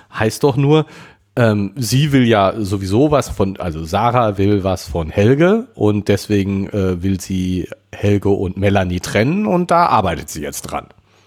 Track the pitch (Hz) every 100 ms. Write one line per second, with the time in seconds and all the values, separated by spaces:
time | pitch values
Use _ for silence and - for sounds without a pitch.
0 | _ - 113 - 143 139 139 156 151 -
1 | - _ _ - 113 104 98 - 110 127
2 | 151 139 117 107 95 113 98 101 95 107
3 | 151 143 - - 95 98 90 78 80 98
4 | 120 123 110 98 98 104 95 90 - 90
5 | 78 104 107 139 180 226 240 - 104 104
6 | 101 101 - 101 95 98 98 104 95 90
7 | 95 95 - 92 92 92 - - _ -
8 | 104 101 98 98 92 95 98 101 90 87
9 | - 101 123 196 214 180 175 170 175 120
10 | 185 - - 80 - - - 73 - _
11 | _ _